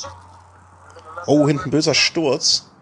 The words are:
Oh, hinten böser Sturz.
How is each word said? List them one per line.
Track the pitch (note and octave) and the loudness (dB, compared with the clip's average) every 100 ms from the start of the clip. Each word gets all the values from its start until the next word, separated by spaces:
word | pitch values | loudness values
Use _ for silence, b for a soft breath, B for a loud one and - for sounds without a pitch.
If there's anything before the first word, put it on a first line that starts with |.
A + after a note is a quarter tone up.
| - - - - - - - - - - - - - | -16 -18 -20 -20 -20 -20 -20 -20 -20 -20 -18 -10 0
Oh, | D3 D3 | 2 4
hinten | D3 C3 | 0 0
böser | C#3+ D#3 C3+ | 0 2 2
Sturz. | - E3+ D#3 C#3+ - - - - | 0 0 -2 0 0 -2 -4 -20